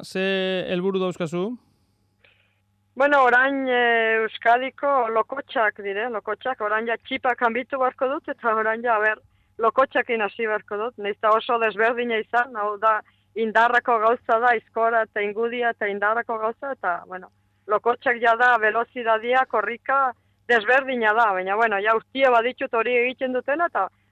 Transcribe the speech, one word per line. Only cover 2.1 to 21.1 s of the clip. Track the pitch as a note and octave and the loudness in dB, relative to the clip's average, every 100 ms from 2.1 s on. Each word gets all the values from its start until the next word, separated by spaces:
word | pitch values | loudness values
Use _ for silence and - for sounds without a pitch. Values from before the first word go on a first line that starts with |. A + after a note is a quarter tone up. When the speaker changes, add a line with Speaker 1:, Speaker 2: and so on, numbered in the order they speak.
| _ _ _ _ _ _ _ _ - | _ _ _ _ _ _ _ _ -2
Speaker 2:
Bueno, | C#4+ C#4+ | 2 4
orain, | B3+ B3 C4 C#4 C4 | 4 4 2 -2 -2
eh, | B3 A#3+ A#3 A3+ A3 | 0 2 2 2 0
Euskadiko | A3 - A#3 A#3+ C4 - C#4+ C#4 A3+ A3+ | -2 -2 2 2 0 -4 0 0 0 -2
lokotxak | G#3+ C4+ - C4 G#3+ - | -2 -6 -6 -2 -2 -2
dire, | G3+ G3 A#3+ | -8 -6 -6
lokotxak, | G#3+ G3+ G3+ B3+ B3+ | -6 -8 -8 -6 -6
orain | G#3+ G#3+ A#3 | -4 -2 -4
ja | A3+ | -6
txipa | - C4 C4 A#3+ | -6 -4 -2 0
kanbitu | A#3+ A3+ - C4+ | 0 -2 -6 -2
beharko | B3+ - C4 | -2 0 -4
dut, | D4+ - | -4 -8
eta | C#4 A#3 A3 | -4 -2 0
orain | A3 A3+ | 0 -2
ja, | A#3+ A3 | 0 0
a | |
ber, | G#3+ G#3+ _ _ _ - | 0 -2 _ _ _ -2
lokotxakin | A3+ - C4+ C#4+ A#3+ A3+ | 0 2 2 0 -2 -2
hasi | G3+ - A3+ | -4 -4 -4
beharko | G#3+ - G#3 | -4 -6 -6
dut, | A3+ A#3+ | -6 -6
nahiz | G3+ G3+ | -8 0
eta | A3 A3 | 2 2
oso | - A#3 | 2 0
desberdina | A3+ G3 A3+ A#3+ A#3+ A3+ | 0 0 0 0 -2 -4
izan, | A3 A#3 B3 A#3 | -2 -2 -2 -4
hau | G#3 G#3 | -6 0
da, | A3 G#3+ - _ _ G#3 | 0 0 -4 _ _ -4
indarrako | A3+ G#3 A#3 A#3+ - A#3 | 0 2 4 2 2 2
gauza | A3 A#3+ - A3+ | 2 0 0 2
da, | B3 A3+ | 2 0
aizkora | - A3+ A3+ A3+ A3 | -2 -2 0 0 -2
eta | G#3+ | -4
ingudia | G#3 G3+ A#3 A#3+ A#3+ A3+ | -4 -4 -4 -2 -4 -2
eta | G#3 | -6
indarrako | G3+ G3+ A3+ A#3 A3+ | -2 -2 -2 -4 -4
gauza, | A3 A#3 C#4 C4 | -4 -6 -12 -6
eta, | F#3+ F3 F3+ | -4 -6 -8
bueno, | F#3 F#3 _ _ _ - | -16 -16 _ _ _ -2
lokotxak | G#3 A#3 A#3+ C4+ A#3 | 0 0 0 -2 0
ja | A#3 A3+ | 2 4
da, | B3 A#3 | 4 4
velozidadia, | G#3+ A3+ A#3 B3+ A3+ A3 A#3 B3+ B3+ | 2 0 -4 -4 0 0 2 0 2
korrika, | A#3 G#3 A#3 - C4+ B3+ A#3 _ _ - | -2 -2 -6 -2 0 0 -4 _ _ 0
desberdina | A#3 G#3 C4 C4+ B3 A3 | 0 4 2 2 0 2